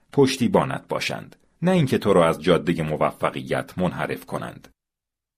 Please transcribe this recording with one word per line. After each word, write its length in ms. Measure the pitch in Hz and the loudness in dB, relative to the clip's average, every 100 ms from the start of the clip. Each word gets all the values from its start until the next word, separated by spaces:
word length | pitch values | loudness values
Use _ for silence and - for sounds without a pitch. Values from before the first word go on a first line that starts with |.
| _ | _
پشتیبانت 760 | - 135 - 226 165 139 - - | 2 2 2 2 2 0 -6 -6
باشند، 480 | 69 - 57 - - _ _ | -6 -6 -8 -12 -20 _ _
نه 100 | 170 | 0
اینکه 260 | 185 135 107 | 2 2 0
تو 160 | 104 | 4
را 140 | 90 82 | 4 4
از 140 | 76 | 2
جادهٔ 420 | 85 80 76 82 | 2 2 2 -2
موفقیت 960 | 78 73 73 - 78 69 65 67 - - | -4 -2 -2 -2 -6 -6 -6 -6 -6 -4
منحرف 480 | 87 67 73 69 - | -4 -4 -6 -8 -8
کنند. 420 | - - - - _ _ _ _ _ _ | -10 -10 -14 -20 _ _ _ _ _ _